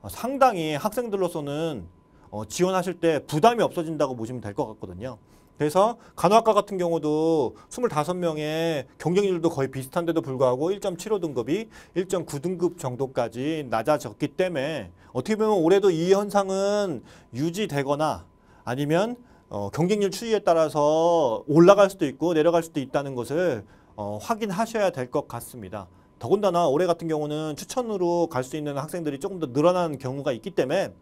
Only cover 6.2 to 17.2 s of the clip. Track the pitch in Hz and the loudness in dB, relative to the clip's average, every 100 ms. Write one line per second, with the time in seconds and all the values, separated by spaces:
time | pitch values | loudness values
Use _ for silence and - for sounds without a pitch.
6.2 | 170 220 220 208 208 190 175 165 151 151 | 6 6 6 2 2 -2 0 0 0 2
7.2 | 160 160 117 - - - 240 151 151 180 | 2 2 0 -4 -14 -4 -2 -2 -2 -2
8.2 | 175 151 151 156 165 151 120 _ 151 180 | -2 -2 -4 -2 -2 -2 -6 _ 0 2
9.2 | 202 175 160 151 135 131 131 180 170 160 | 2 2 0 0 -4 -4 -6 -4 -2 -2
10.2 | 131 127 131 127 165 202 202 170 208 214 | -2 0 0 2 -2 -2 -6 -6 -4 -4
11.2 | 170 123 113 185 220 - - 170 185 190 | -2 -4 -2 -4 -6 -18 -8 -6 -2 -4
12.2 | - 143 165 180 175 175 135 123 135 135 | -4 -6 -6 -2 -4 -4 -8 -4 -4 -2
13.2 | 117 120 139 160 135 113 117 151 120 104 | -2 -2 -4 -4 -2 -2 2 0 0 -6
14.2 | 151 - 185 156 139 151 92 - - 127 | -6 -2 -2 0 -4 -6 -10 -16 -8 -6
15.2 | 127 214 214 202 160 196 196 160 175 196 | -2 0 2 4 6 6 4 2 4 4
16.2 | 208 202 190 190 196 208 202 127 - - | 4 0 0 0 0 0 -2 -6 -12 -20